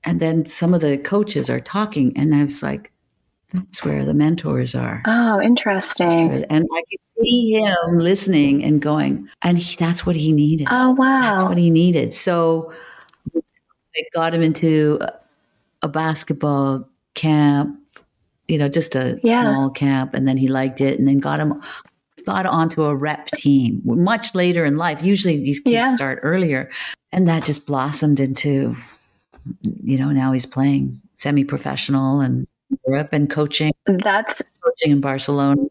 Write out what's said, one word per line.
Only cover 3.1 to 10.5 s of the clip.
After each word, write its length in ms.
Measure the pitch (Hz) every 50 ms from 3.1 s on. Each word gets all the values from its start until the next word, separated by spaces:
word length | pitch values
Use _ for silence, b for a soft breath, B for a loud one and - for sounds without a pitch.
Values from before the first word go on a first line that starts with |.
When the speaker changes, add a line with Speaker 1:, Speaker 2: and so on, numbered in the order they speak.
| _ _ _ _ _ _ _ _
Speaker 1:
"That's 320 | - 185 190 _ - - -
where 220 | 160 147 143 135
the 80 | 143 151
mentors 640 | 147 147 156 170 170 - 147 143 127 127 123 -
are." 260 | 127 120 117 107 120 -
Speaker 2:
Oh, 340 | 214 226 233 240 226 214 196
interesting. 1040 | 190 226 247 240 - 214 196 190 185 - - - 180 170 170 165 165 160 139 135 - -
Speaker 1:
And 160 | 151 156 170 -
I 100 | - 170 170 _
could 320 | 392 - _ _ _ 453 -
see 300 | 240 240 247 233 220 220
him 440 | 220 220 202 185 175 170 170 175
listening 640 | 170 165 175 190 190 - 190 185 151 143 139 139 143 143
and 160 | 147 151 147
going, 480 | 147 151 151 151 143 135 139 - B B B B
and 160 | - 175 175
he, 180 | 170 175 - -
that's 280 | - 175 165 175 - -
what 100 | 180 175
he 160 | 160 151 160
needed. 360 | 156 147 147 151